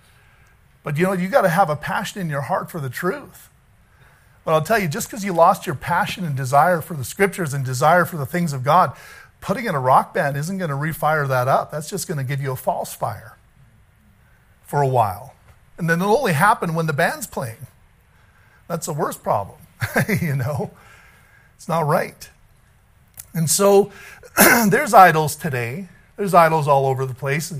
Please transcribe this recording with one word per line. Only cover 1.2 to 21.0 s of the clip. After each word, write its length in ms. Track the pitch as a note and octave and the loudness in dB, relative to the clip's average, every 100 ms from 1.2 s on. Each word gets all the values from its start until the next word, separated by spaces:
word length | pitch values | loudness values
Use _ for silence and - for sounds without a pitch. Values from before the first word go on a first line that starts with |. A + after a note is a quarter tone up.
| F#3 | 0
gotta 220 | C4 F#3+ | 2 2
have 180 | E3+ F3 | 2 0
a 80 | D3 | -2
passion 440 | - C#4+ F#3+ G#3 | -6 -6 -8 -8
in 100 | E3+ | -6
your 100 | C#3+ | -6
heart 300 | C#3 - E3+ | -4 -6 -6
for 100 | E3+ | -10
the 80 | C3+ | -10
truth. 640 | - F3+ C#4+ - - - _ _ _ _ _ _ _ _ _ | -6 -6 -6 -12 -20 -20 _ _ _ _ _ _ _ _ _
But 100 | - | -2
I'll 80 | D#3 | 0
tell 160 | D3+ A3 | 2 0
you, 100 | F3+ | 0
just 220 | F#3+ - | -4 -8
'cause 120 | B3+ | -8
you 120 | G3 | -2
lost 320 | E3 E3+ F#3+ - | 4 4 4 -4
your 80 | |
passion 500 | C3+ - F3 G3+ - | -8 -2 -2 -2 -4
and 100 | E3+ | -6
desire 460 | C3 C3 C#3 E3+ E3+ | -4 0 4 4 2
for 140 | - | -4
the 100 | D#3 | -10
Scriptures 480 | A#2+ - G3 F3+ D#3 | -8 -2 -2 0 -6
and 120 | C#3 | -4
desire 420 | B2+ B2 D3 F3 F3 | -4 0 4 4 2
for 100 | E3 | -4
the 100 | C3 | -6
things 280 | F3 E3+ | -4 -4
of 100 | C#3 | -2
God, 320 | B2 F3 D#3 - - - - _ | 2 4 2 -2 -18 -20 -20 _
putting 240 | - A#3 A3+ | -6 -6 -4
in 80 | |
a 60 | D3 | -2
rock 340 | B2+ D3+ - | 2 2 2
band 220 | F#3+ D3 C#3+ | -2 -2 -4
isn't 200 | D#3 F#3+ | -6 -6
gonna 180 | E3+ | -6
refire 540 | C#3 D#3 - D#3 D#3 C#3 | -4 -6 -4 -2 0 0
that 180 | B2+ B2+ | 0 0
up. 240 | F3 - | 0 -2
That's 180 | D3+ - | -10 -10
just 200 | G3 - | -10 -8
gonna 160 | D3+ | -6
give 160 | B2+ C#3 | -6 -6
you 120 | C#3 | -6
a 40 | B2+ | -6
false 380 | - - E4 | -6 -6 -8
fire 420 | - B2 G2 G#2+ - _ _ _ _ _ _ _ _ _ _ _ _ | -8 -8 -8 -16 -20 _ _ _ _ _ _ _ _ _ _ _ _
for 160 | - D3 | -6 -2
a 60 | C#3 | 0
while. 480 | B2+ G#2 F#2 - _ _ _ _ - | 2 0 -4 -16 _ _ _ _ -6
And 140 | E3 | -2
then 100 | E3+ | 0
it'll 160 | G3+ B3 | 2 2
only 160 | B3 | 2
happen 420 | C#3+ G3+ A#3+ G3 | 2 2 2 -2
when 120 | E3 D#3+ | -4 -2
the 60 | |
band's 340 | D3 F3+ D4+ G#3+ | 0 -2 -2 -10
playing. 400 | G#3 B2 A2 C3 _ _ _ _ _ _ _ _ _ - | -10 -10 -12 -20 _ _ _ _ _ _ _ _ _ -10
That's 180 | E3+ - | -8 -6
the 60 | |
worst 300 | D3+ B3 - | -6 -6 -4
problem, 360 | - A2+ F#2+ - - _ - | -4 -2 -4 -14 -20 _ -4
<laughs> 320 | A#3 - G3 | -2 0 -2
you 140 | E3 C3+ | -2 -2
know? 340 | C3 C#3+ G#3+ - - - | -4 -4 -6 -12 -20 -20